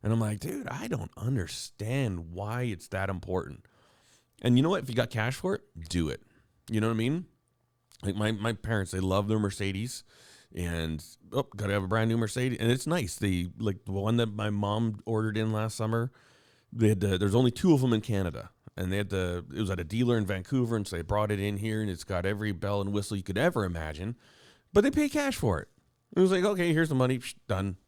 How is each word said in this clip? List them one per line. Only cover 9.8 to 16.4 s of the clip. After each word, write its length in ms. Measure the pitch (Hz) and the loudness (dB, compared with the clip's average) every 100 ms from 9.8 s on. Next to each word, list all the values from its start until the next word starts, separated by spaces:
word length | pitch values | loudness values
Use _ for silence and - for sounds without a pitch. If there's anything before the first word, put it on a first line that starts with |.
| 117 - - - - - _ | -6 -8 -14 -20 -20 -20 _
and, 480 | - 87 85 80 78 - - - | -6 -2 -2 -2 -4 -8 -20 -6
oh, 120 | 123 - 101 | -4 -4 -4
gotta 160 | 101 | -2
have 120 | 101 | 0
a 40 | 95 | 0
brand 220 | 113 113 | 2 2
new 80 | 113 | 2
Mercedes. 400 | 110 123 127 120 | 0 0 -2 0
And 100 | 113 | 2
it's 160 | 131 143 | 2 2
nice. 300 | 170 98 - | 0 -2 -2
They, 320 | 101 90 87 - | 0 0 -2 -4
like, 280 | 110 95 - | -4 -4 -4
the 80 | |
one 240 | 98 101 117 | -2 0 2
that 160 | 113 | 0
my 160 | 104 104 | -2 -2
mom 500 | 104 101 104 117 104 - | 0 0 0 0 -2 -2
ordered 320 | 113 110 107 | 0 0 0
in 160 | 110 | 0
last 240 | 110 110 - | 0 -2 -2
summer, 340 | 110 113 123 - - - | -2 0 -2 -6 -20 -20